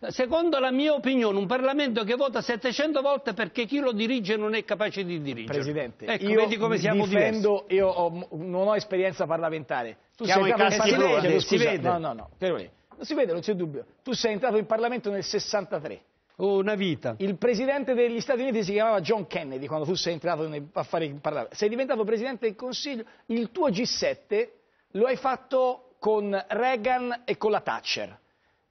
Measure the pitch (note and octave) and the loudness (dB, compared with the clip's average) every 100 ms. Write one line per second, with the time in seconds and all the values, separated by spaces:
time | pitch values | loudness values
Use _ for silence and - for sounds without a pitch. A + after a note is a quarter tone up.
0 | - - B3 E4 E4+ C#4 B3+ C4 D4+ C#4+ | -6 -2 0 2 2 2 2 2 2 2
1 | C4 C4 A3 G3 G3 B3 C4 C#4+ C#4 A3+ | 2 2 2 2 0 2 2 2 0 0
2 | G#3 B3 C#4 A3+ - A#3 B3+ B3 D#4 C#4+ | 0 0 0 0 -2 -2 -2 0 0 2
3 | C4+ C#4 B3 G#3 G3+ B3 A3+ C#4+ C4 G#3 | 2 0 -2 -4 -4 -4 -2 0 0 0
4 | A3+ C4 F#3+ G#3+ G#3+ A3 G#3 G3 G#3 G3 | 0 0 0 -2 0 -2 -2 -2 -2 -4
5 | F3 E3 C#3 A#2 A2+ C#3+ C#3 D3+ B2 - | -6 -4 -6 -6 -4 -4 -2 -4 -6 -8
6 | A3 G#3+ G3 A3 G#3+ G#3+ A3+ G#3 G3+ G3+ | -6 -2 2 4 4 2 0 2 2 2
7 | G3+ G3+ G#3+ A3 G#3 G3 - F#3+ F#3+ F3 | 4 4 2 2 2 2 2 2 2 2
8 | E3+ E3+ - D#3 F3+ F3+ G3+ G#3 - F#3+ | 0 -2 -8 -8 -4 0 2 0 0 0
9 | F#3+ F3 D#3 E3 D#3+ D#3+ - C3+ A2+ - | 0 0 -2 0 -2 -4 -4 -4 -4 -10
10 | _ - G#3 F#3+ F#3+ G#3+ G3 G#3+ G#3 F#3 | _ -4 2 4 6 6 4 4 4 4
11 | F#3+ D3+ F3 D#3 - A3 A#3 F3+ C3 F3 | 4 4 4 4 4 4 4 2 0 0
12 | D#3 A2+ E2 - F#3 B2+ E2+ - _ - | -2 -6 -12 -4 -2 -2 -6 -18 _ -14
13 | C4+ D4 G#3+ E3+ G#3 F#3 E3 C3+ - _ | -4 0 0 0 -2 -2 -4 -6 -14 _
14 | C4 A#3 A3+ G#3 B3+ G#3+ G3 A3 A#3 B3 | -6 -2 -2 0 0 0 2 0 0 -2
15 | G#3 G3 - G#3 - G#3 F3 E3+ C#3+ F#2+ | -4 -4 -2 -4 -2 -2 -2 -6 -8 -12
16 | _ _ _ - G3 G3 G3 G3+ F#3+ C3+ | _ _ _ -2 0 2 2 0 0 -2
17 | B2 A2 G3 F3+ B3 G#3+ C4 C#4+ C4 A#3+ | -4 -4 -4 0 0 2 0 0 0 2
18 | A#3+ A#3 - A#3+ C4+ A3+ F#3+ G3+ A3+ G3+ | 2 0 -2 0 0 -2 0 2 2 2
19 | D#3+ A3 - F3 C#3+ C3 C#3+ D#3 D3+ F3+ | 0 -2 -2 -6 -6 -8 -6 -4 -2 -2
20 | - E3 E3+ D#3 D#3+ D3 C#3+ F3+ D3+ E3+ | -2 -2 -2 -2 -4 -8 -8 -6 -4 -2
21 | D#3 C#3+ D3+ D3 A2+ - G#3 A#3+ C4+ A3+ | -4 -4 -4 -4 -6 -2 -2 0 -2 -2
22 | G#3 A3 C4 A#3+ A3+ - B3+ A3 D4 A#3+ | 0 -2 -2 -4 -4 -4 -8 -8 -8 -8
23 | - - - A3+ A3 F4+ D4 F#3+ B3 - | -10 -14 -4 -4 -2 0 0 0 -2 -2
24 | D#3 B2+ - G#3+ A#3+ - _ _ _ G3 | -2 -4 -2 -2 -2 -8 _ _ _ 0
25 | B3+ B3+ C4 B3+ - C4 B3+ B3 - _ | 0 2 -2 -2 -2 0 0 -2 -10 _
26 | G#3 G#3+ G3+ G3 - G#3+ B3+ B3 B3 B3+ | 0 0 0 -2 -2 0 0 0 0 0
27 | B3 A#3+ - - G#3+ G3+ - A2+ - A2+ | -2 -4 -4 -2 0 0 -2 -6 -4 -6
28 | G2 G2 _ _ _ _ _ | -6 -12 _ _ _ _ _